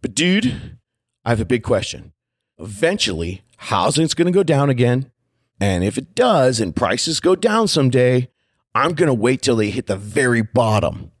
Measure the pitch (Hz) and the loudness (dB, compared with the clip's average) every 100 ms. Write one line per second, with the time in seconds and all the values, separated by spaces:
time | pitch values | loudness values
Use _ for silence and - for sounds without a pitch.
0 | 120 101 175 196 247 - - - _ _ | -6 -2 0 2 0 -6 -12 -20 _ _
1 | _ _ 110 113 - 123 - 107 - - | _ _ -2 -2 0 -2 0 -2 -2 -12
2 | - _ _ _ _ _ 95 101 165 208 | -16 _ _ _ _ _ -16 -2 -2 0
3 | 110 82 85 95 _ _ - 98 98 147 | -4 -4 -6 -8 _ _ -4 0 0 0
4 | 160 - 170 180 190 143 143 127 120 123 | -2 0 0 2 2 2 2 2 2 0
5 | 131 _ _ _ _ _ 101 92 95 - | -4 _ _ _ _ _ -2 0 -2 -2
6 | 139 - 247 185 131 117 101 76 107 110 | -8 0 2 4 2 2 -2 -2 0 0
7 | - 151 165 185 226 220 214 160 135 127 | -2 -2 0 2 2 0 0 2 2 2
8 | 123 127 127 _ _ _ _ - 143 165 | 2 2 -2 _ _ _ _ -2 0 2
9 | 170 120 117 131 - 113 104 107 - 95 | 0 2 0 0 0 0 0 -2 -4 -6
10 | 104 101 131 117 110 127 113 107 82 - | -4 -2 2 0 0 0 2 2 0 -4
11 | - _ | -14 _